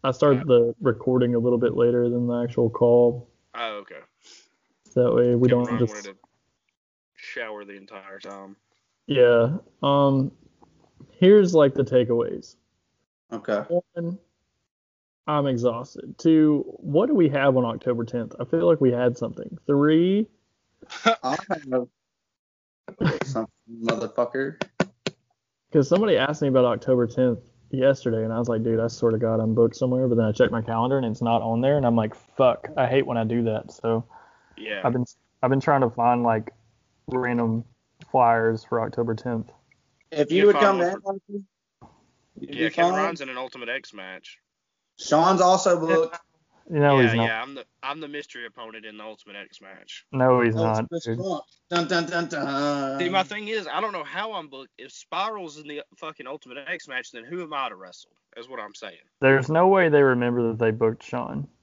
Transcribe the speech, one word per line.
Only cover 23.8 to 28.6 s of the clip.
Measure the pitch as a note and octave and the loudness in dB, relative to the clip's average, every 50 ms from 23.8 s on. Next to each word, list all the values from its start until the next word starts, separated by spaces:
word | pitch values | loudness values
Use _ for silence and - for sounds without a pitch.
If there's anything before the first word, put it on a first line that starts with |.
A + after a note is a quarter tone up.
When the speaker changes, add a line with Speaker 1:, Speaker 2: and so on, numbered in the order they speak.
| A2+ | -4
Speaker 3:
motherfucker. | A2+ A2+ A2 A#2 G#2+ - - A#2+ A#2+ - C3 C3+ C#3 D#3 _ - - _ _ - - _ _ _ - - _ _ _ _ _ _ _ _ _ _ _ | -4 -4 -4 -6 -8 -4 -4 -4 -4 -4 -6 -8 -8 -8 _ -14 -14 _ _ -6 -6 _ _ _ -14 -14 _ _ _ _ _ _ _ _ _ _ _
Speaker 1:
'cause | - D#3 C#3 | 0 0 2
somebody | C3+ E3 F#3+ G#3+ G#3+ E3+ | 2 2 2 2 2 2
asked | A#2+ C3 C#3 D3+ - | 2 0 0 -2 -2
me | D3+ C#3 | -2 2
about | B2+ C3 B2 | 2 4 4
October | A#2+ A2+ G2+ - - C3 B2 A#2+ | 4 0 -2 0 0 2 2 2
tenth | A2 - - B2+ B2 A#2 - - _ _ _ _ _ | -2 0 0 0 0 0 -4 -8 _ _ _ _ _
yesterday, | - C3 B2+ C#3 C3+ C3 - B2+ A2+ A2 A2 | -4 2 2 2 2 2 -2 -2 -2 -2 -2
and | A2 A2+ | -4 -2
I | A#2 | -4
was | A#2+ A#2+ | -2 -2
like, | A#2 A2 | -2 -2